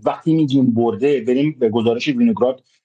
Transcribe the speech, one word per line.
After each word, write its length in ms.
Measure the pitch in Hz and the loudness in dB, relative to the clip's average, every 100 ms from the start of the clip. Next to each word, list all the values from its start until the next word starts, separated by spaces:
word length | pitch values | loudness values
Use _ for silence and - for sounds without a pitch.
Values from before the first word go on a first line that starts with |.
| 120 | -6
وقتی 280 | - 165 | -4 -2
می‌گیم 400 | 160 147 135 127 | 0 2 2 2
برده، 480 | 113 117 104 139 139 | 2 0 0 0 0
بریم 360 | 113 127 151 131 | 0 0 -2 0
به 100 | 117 | -2
گزارش 380 | 113 113 117 151 | 0 0 -2 -2
وینوگراد، 560 | 123 120 98 123 131 _ _ | 0 0 2 -2 -2 _ _